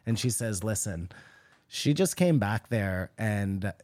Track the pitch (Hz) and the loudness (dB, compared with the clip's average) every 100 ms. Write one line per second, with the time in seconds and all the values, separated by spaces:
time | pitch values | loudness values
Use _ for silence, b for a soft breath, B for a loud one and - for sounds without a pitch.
0 | 117 113 123 - 113 95 110 104 107 85 | -2 0 0 0 -2 -2 -2 -2 -4 -6
1 | 87 B B B B B B - 139 147 | -8 B B B B B B -4 0 2
2 | 185 - 180 147 101 107 - 113 98 92 | 2 4 4 4 2 -2 0 0 0 -2
3 | - - 110 104 98 98 98 - | -4 -2 0 0 0 -2 -4 -8